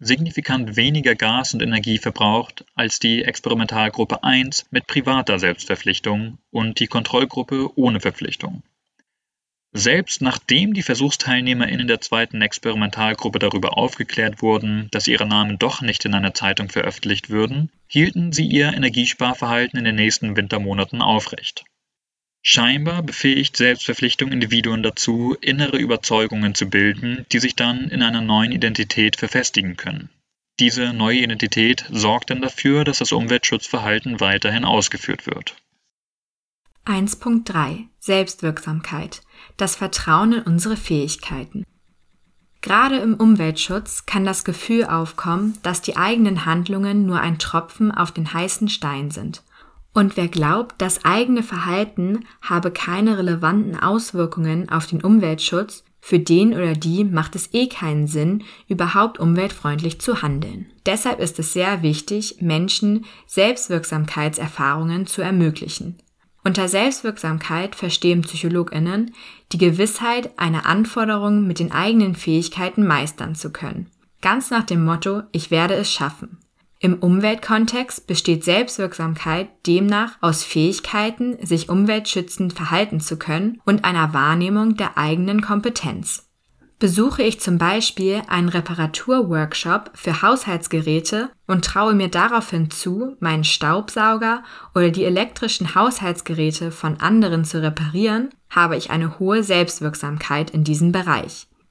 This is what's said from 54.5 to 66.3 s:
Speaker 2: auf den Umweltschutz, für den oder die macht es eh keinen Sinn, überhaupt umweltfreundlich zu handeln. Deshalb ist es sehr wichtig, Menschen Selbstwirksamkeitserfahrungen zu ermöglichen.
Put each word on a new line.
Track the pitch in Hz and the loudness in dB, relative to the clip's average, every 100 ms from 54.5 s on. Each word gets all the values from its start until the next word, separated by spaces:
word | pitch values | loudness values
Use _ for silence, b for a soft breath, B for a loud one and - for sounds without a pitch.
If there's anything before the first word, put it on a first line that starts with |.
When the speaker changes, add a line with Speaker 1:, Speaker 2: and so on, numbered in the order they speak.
| 160 - | 0 0
Speaker 2:
auf | 165 - | -2 -2
den | 170 | 0
Umweltschutz, | 185 220 170 156 - 175 208 - _ _ | 6 6 6 -2 -2 -2 -4 -12 _ _
für | - 175 | 0 2
den | 175 170 220 | 6 6 6
oder | 190 170 | 2 0
die | 156 160 180 208 | 0 0 0 2
macht | 165 156 185 | 0 -2 -6
es | - | -2
eh | 233 247 | 0 0
keinen | - 165 151 147 | -2 -2 0 0
Sinn, | 151 160 208 B B B | 0 0 0 B B B
überhaupt | 180 170 196 226 - | -4 0 0 0 0
umweltfreundlich | 165 170 196 - 147 147 165 - | 2 2 0 -4 -4 -2 -4 -4
zu | - 214 | -2 -2
handeln. | 147 139 - 98 - - 190 | -2 -4 -6 -10 -14 -6 -2
Deshalb | - 247 - | 0 0 -2
ist | 156 160 | -4 -2
es | 160 | -2
sehr | 180 180 190 | 0 0 2
wichtig, | 160 151 - 208 208 - | 0 0 -2 -4 -4 -4
Menschen | 170 156 190 - 208 214 B B B | 0 0 0 0 2 0 B B B
Selbstwirksamkeitserfahrungen | - 208 247 - 170 170 156 151 156 151 151 156 - 139 151 165 175 185 | 2 2 2 -2 -2 -2 -2 -2 -2 -2 -2 -6 -2 0 0 -2 -2 -4
zu | - | -4
ermöglichen. | 185 185 160 156 - - - 175 _ _ _ | 0 2 2 0 -8 -10 -10 -12 _ _ _